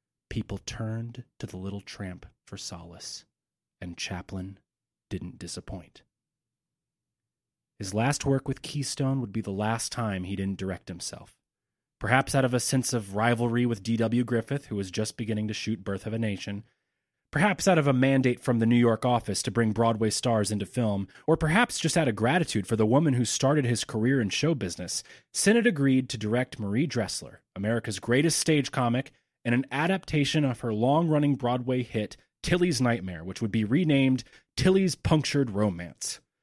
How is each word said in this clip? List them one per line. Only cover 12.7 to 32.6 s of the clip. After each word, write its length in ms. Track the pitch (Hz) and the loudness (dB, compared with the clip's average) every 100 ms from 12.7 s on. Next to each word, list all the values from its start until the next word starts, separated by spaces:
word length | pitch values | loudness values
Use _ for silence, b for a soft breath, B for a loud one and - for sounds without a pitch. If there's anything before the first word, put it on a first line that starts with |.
| 135 120 | -2 0
of 220 | 120 98 101 | -4 -4 0
rivalry 500 | 117 117 120 117 123 | 2 2 2 2 0
with 160 | 110 | 0
D 160 | 101 113 | -2 0
W 260 | 113 117 | 0 0
Griffith, 440 | 117 117 - 139 - | 0 -2 -2 -6 -6
who 80 | 104 | -6
was 160 | 95 | -4
just 260 | 110 107 - | -4 -6 -6
beginning 300 | 110 107 107 | -4 -4 -4
to 60 | |
shoot 300 | 104 - 107 | -4 -6 -6
Birth 220 | 98 95 110 | -6 -8 -6
of 80 | |
a 60 | 113 | -4
Nation, 440 | 110 98 - 101 - _ _ _ _ _ _ | -2 -4 -8 -10 -12 _ _ _ _ _ _
perhaps 360 | 143 202 185 196 | 2 2 2 4
out 100 | 170 | 4
of 100 | 143 | 4
a 60 | |
mandate 460 | 127 135 135 127 117 | 4 4 4 2 0
from 200 | - 117 | 0 2
the 60 | 113 | 4
New 100 | 120 | 6
York 300 | 120 113 123 | 6 4 2
office 360 | 120 - 95 | 0 0 -4
to 80 | - | -2
bring 200 | 104 110 | 0 2
Broadway 380 | 107 117 110 110 | 2 2 2 0
stars 420 | - 127 110 101 | 0 2 2 2
into 140 | 104 95 | -2 -4
film, 420 | - 110 101 95 B B | -2 0 -2 -4 B B
or 120 | 165 | 2
perhaps 420 | 156 190 240 - | 2 2 2 0
just 180 | 160 170 | 0 2
out 100 | 143 | 2
of 80 | 104 | 2
gratitude 520 | 117 175 165 107 98 | 2 2 0 -2 0
for 80 | 110 | 2
the 100 | 107 | 4
woman 300 | 135 160 123 | 4 4 2
who 100 | 113 | 0
started 400 | - 135 151 123 | 0 2 2 2
his 180 | 117 | 0
career 380 | - 110 117 135 | -2 0 2 2
in 80 | 104 | 0
show 240 | - - | 0 0
business, 500 | 143 98 - 87 - - B B | 0 -4 -8 -8 -10 -10 B B
Sinnott 320 | - 196 233 233 | 0 4 4 4
agreed 420 | 151 139 131 127 | 4 4 4 2
to 80 | 110 | -4
direct 420 | 107 120 127 - | -2 0 -2 -6
Marie 260 | 104 107 156 | -4 -2 0
Dressler, 520 | 120 95 - - - _ 95 | -2 -4 -6 -12 -18 _ -6
America's 440 | 104 117 113 95 | -2 -2 -2 -6
greatest 380 | - 123 160 - | 0 2 4 2
stage 340 | - 151 131 | 2 2 2
comic, 400 | - 123 120 - _ _ _ | 0 0 0 -4 _ _ _
in 100 | 120 | 0
an 120 | 120 135 | 0 0
adaptation 720 | 135 170 190 - 156 139 156 139 | -2 -2 -2 -2 0 0 2 0
of 140 | 117 | -2
her 140 | 120 | -4
long-running 640 | 107 123 151 170 151 147 135 | 0 2 2 2 2 2 2
Broadway 460 | 120 123 123 127 | 0 -2 0 -2
hit, 360 | 117 113 104 - b _ | -2 -4 -4 -8 b _
Tilly's 360 | - 175 | 0 2